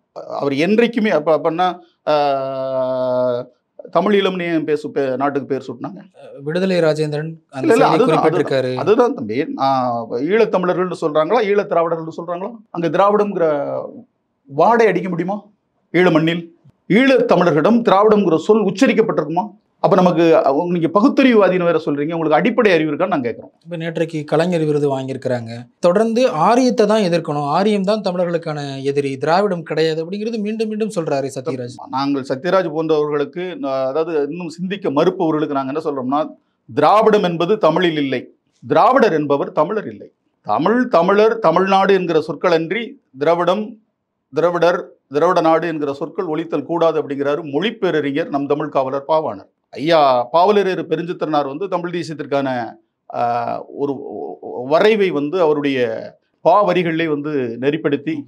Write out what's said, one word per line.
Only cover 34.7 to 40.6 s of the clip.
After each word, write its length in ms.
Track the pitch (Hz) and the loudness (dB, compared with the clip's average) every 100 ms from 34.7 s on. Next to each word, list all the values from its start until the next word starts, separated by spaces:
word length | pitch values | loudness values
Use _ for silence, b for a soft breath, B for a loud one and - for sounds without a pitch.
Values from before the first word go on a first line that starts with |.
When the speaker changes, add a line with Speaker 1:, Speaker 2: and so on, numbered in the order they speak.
| 202 170 | -6 -4
Speaker 1:
மறுப்பவர்களுக்கு 640 | 139 175 185 165 151 151 | 0 0 0 0 -2 -2
நாங்க 200 | 139 131 | -4 -4
என்ன 80 | 156 | -6
சொல்றோம்னா, 480 | 160 139 127 147 151 - _ _ - | -6 -6 -4 -4 -4 -10 _ _ -8
திராவிடம் 500 | 117 151 208 220 208 | 2 4 6 6 4
என்பது 340 | 180 165 170 214 | 2 0 0 2
தமிழில் 400 | 156 170 175 151 | 2 2 0 0
இல்லை, 320 | 139 127 - _ _ _ 120 | -2 -4 -8 _ _ _ -2
திராவிடர் 460 | 151 208 254 220 | 4 4 4 4
என்பவர் 380 | 160 147 143 185 | 2 0 0 0
தமிழர் 360 | 165 160 214 156 | -2 -2 -2 -8
இல்லை. 240 | 101 - _ _ _ | -12 -18 _ _ _
தமிழ், 460 | 107 107 | -4 0